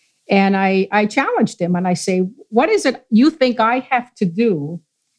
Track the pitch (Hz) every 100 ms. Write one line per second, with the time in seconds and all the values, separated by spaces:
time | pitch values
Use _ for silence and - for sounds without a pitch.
0 | _ _ - 196 196 196 190 190 190 208
1 | 208 277 349 466 233 - 175 180 185 180
2 | - 185 185 - - 220 320 427 277 240
3 | - 214 294 320 254 226 220 254 - 247
4 | 240 - 190 170 233 165 143 170 _ _
5 | _